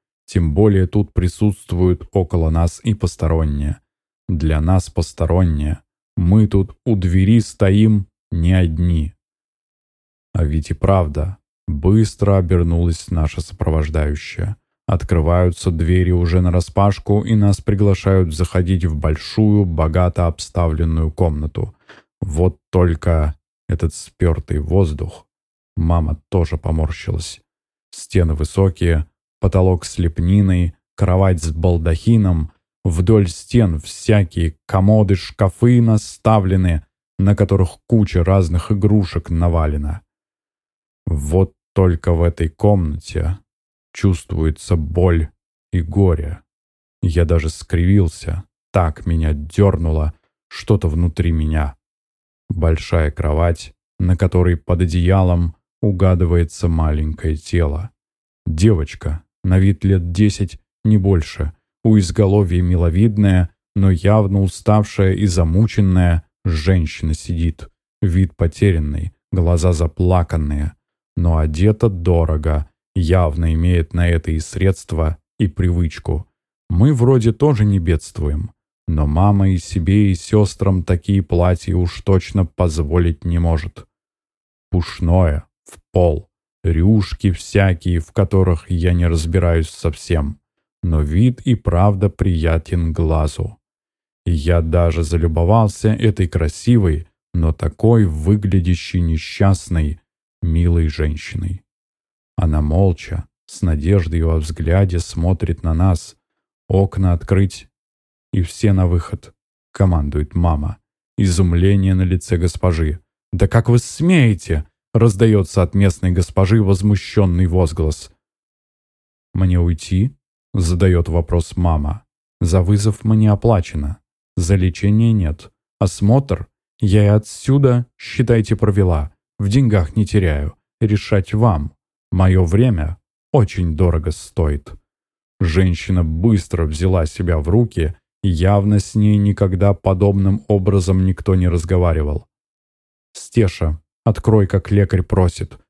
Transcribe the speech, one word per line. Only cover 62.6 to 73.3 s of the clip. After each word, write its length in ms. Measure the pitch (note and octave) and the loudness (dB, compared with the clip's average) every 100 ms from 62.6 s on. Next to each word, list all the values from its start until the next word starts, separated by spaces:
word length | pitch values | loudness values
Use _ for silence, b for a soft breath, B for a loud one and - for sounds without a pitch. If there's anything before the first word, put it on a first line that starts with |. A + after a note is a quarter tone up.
миловидная, 920 | F2+ F2 E2+ E2+ A2+ G#2 G#2 F2+ F2 _ _ G2+ | 0 0 2 2 2 2 2 2 0 _ _ 0
но 160 | G2 | 2
явно 500 | E2+ G2+ G#2+ G2 G2 | 2 2 2 2 0
уставшая 720 | F#2+ - - G#2+ G#2 - F#2+ | -2 -2 0 0 0 0 0
и 120 | F#2+ G2+ | 0 0
замученная 1000 | F2 E2 F2+ A2 - F#2+ F2+ F2 E2+ - _ | 0 0 2 0 0 2 2 2 0 -4 _
женщина 720 | F#2+ D#2 E2 F#2 D2+ - E2 | -6 -2 0 0 -2 -6 -6
сидит. 560 | D#2 - E2+ E2 - - _ _ _ | -6 -6 -4 -4 -4 -14 _ _ _
Вид 340 | G2 F2 F2+ - | -2 0 0 -2
потерянный, 800 | E2+ - G2+ E2 D2 D2 D#2+ - _ | -4 0 0 0 -2 -6 -8 -12 _
глаза 400 | F#2 E2+ E2+ F2+ | -2 0 2 2
заплаканные, 1000 | E2+ E2 - F2+ F2+ E2+ D#2+ D2 D2 D2 - _ _ _ - | 0 -2 -2 0 0 0 -4 -4 -4 -6 -10 _ _ _ -4
но 220 | E2+ D#2+ | 0 0
одета 520 | D#2 D2+ G2+ G#2+ A#2 | -2 0 0 2 -2
дорого, 800 | F2+ E2+ E2+ D#2+ D#2 D#2 D2+ - _ _ G2 | -2 0 0 0 -2 -2 -4 -6 _ _ -4
явно 580 | D#2+ F#2 E2+ | 0 2 0